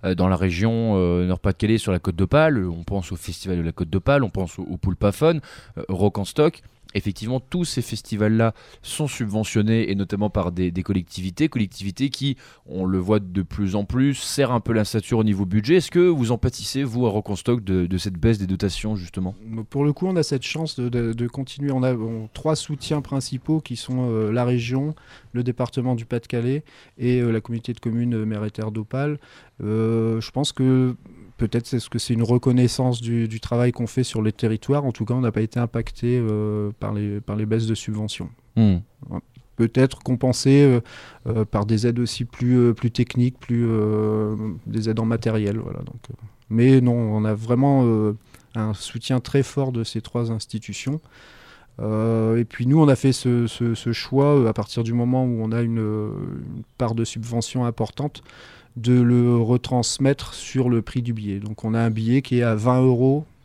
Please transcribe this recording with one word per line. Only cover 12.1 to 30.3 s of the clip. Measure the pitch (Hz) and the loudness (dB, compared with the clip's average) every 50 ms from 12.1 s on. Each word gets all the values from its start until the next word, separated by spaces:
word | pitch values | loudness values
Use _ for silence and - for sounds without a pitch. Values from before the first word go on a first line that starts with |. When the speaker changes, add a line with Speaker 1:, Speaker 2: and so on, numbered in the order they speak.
| 127 - 135 139 131 - - - - _ _ - | -4 -4 -4 -4 -4 -4 -10 -20 -20 _ _ -12
Speaker 1:
on | - 92 92 | -6 -4 -2
le | 92 95 92 | 0 0 0
voit | 90 92 107 107 | 2 2 2 2
de | 101 92 90 98 | 2 -2 -4 -4
plus | 92 - - - 104 95 90 | -4 -4 -2 -4 -2 -2 -2
en | 104 104 | -2 -4
plus, | - 120 127 131 143 139 | -2 0 2 2 2 0
serrent | - - - - - 139 117 123 | -2 -6 -6 0 0 0 2 2
un | 117 | -2
peu | - - | 0 0
la | 117 110 107 | 0 0 0
ceinture | - - 110 - - 127 113 | 0 -2 -4 -2 0 0 2
au | 110 | 4
niveau | 110 101 95 101 | 2 2 2 0
budget. | 92 92 107 107 120 170 | 0 0 0 2 4 4
Est-ce | 185 151 - | 4 4 2
que | - 175 | 2 4
vous | 175 180 170 143 123 110 | 4 4 4 2 2 0
en | 120 113 | 0 0
pâtissez, | - 131 - - - - - 131 139 | 0 -2 -2 -4 -10 -6 -4 -4 -4
vous, | 131 110 120 123 | -2 -2 0 0
à | 117 | 2
Rock | 98 107 101 - | 0 0 -2 -2
en | 101 | -6
Stock, | 92 - - 120 123 104 | -4 0 0 0 0 0
de, | 95 92 92 90 | 0 2 2 2
de | 87 95 90 | 2 0 -2
cette | - 101 92 85 | -2 -4 -6 0
baisse | 147 113 117 101 | 2 2 2 2
des | 98 90 | 0 -2
dotations, | 95 85 - 98 - - - 110 110 | -2 0 0 -2 -2 -2 -4 -4 -4
justement ? | 101 87 85 - 95 92 90 95 - 107 113 113 113 110 - | -4 -6 -8 -6 -6 -4 -4 -6 -8 -14 -12 -10 -10 -10 -6
Speaker 2:
Pour | - 139 143 | -2 0 0
le | 147 | 0
coup, | 143 - 180 185 | 0 0 -2 0
on | 185 | 0
a | 175 151 | 0 0
cette | - 147 131 - | 0 -2 -4 -4
chance | - - 156 160 156 - - | -6 -6 -6 -6 -8 -6 -4
de, | 123 123 | -4 -2
de, | 120 123 117 117 | -2 -2 -2 -2
de | 113 117 120 120 | -2 -2 -4 -4
continuer. | - 135 135 - - 143 143 143 135 | -4 -8 -10 -10 -8 -6 -4 -2 0
On | 131 127 | 0 0
a, | 131 127 | 0 0
bon, | 117 110 113 117 113 110 107 _ | 0 -4 -6 -6 -8 -10 -12 _
trois | - - 156 156 | -6 -2 -2 -2
soutiens | 156 - - 151 139 - - 156 147 | -2 -2 -6 -8 -8 -4 -4 -4 -4
principaux | 135 - 139 135 127 - - 127 - - 156 160 | -2 -4 -4 -4 -4 -4 -8 -8 -2 -2 -2 -2
qui | - - 120 | -2 -4 -10
sont, | 113 - - 127 127 127 123 | -10 -6 -4 -2 -2 0 0
euh, | 113 110 110 104 | 0 0 0 0
la | 110 123 123 | 0 0 2
région, | 120 127 123 117 117 127 135 139 151 156 - - - - - - - - | 2 0 0 0 -2 -2 -2 -2 -2 -6 -8 -14 -20 -20 -20 -20 -8 -6
le | 120 123 | -4 -2
département | 127 123 - 127 113 - 139 120 127 127 | -2 -2 -2 -4 -4 -2 -4 -2 0 -2
du | 117 113 | -2 -2
Pas-de-Calais | - 120 117 - - - 120 117 123 135 147 - _ - - - - _ - | -4 -6 -6 -4 -4 -4 -2 0 0 -2 -2 -6 _ -20 -20 -20 -20 _ -4
et, | 120 123 123 123 | 0 2 2 2
euh, | 120 117 | 2 2
la | 113 110 | 0 0
communauté | - - 117 113 - - 117 | -2 -4 -8 -8 -6 -8 -10
de | - | -6
communes, | - 120 110 117 120 123 120 | -4 -2 -2 0 0 0 0
euh, | 110 107 | -2 -2
Mer | 107 110 104 107 | -2 -4 -4 -4
et | 107 | -6
Terre | - - 110 110 | -6 -6 -8 -6
d'Opale. | 104 113 107 - - 131 139 147 151 143 - - - - - - _ _ | -6 -6 -8 -6 -4 -4 -2 -2 -4 -6 -10 -18 -20 -20 -20 -20 _ _
Euh, | - 104 107 110 110 113 113 113 113 113 113 113 | -4 -2 0 0 2 2 2 0 0 0 0 -2
je | 110 - | -4 -6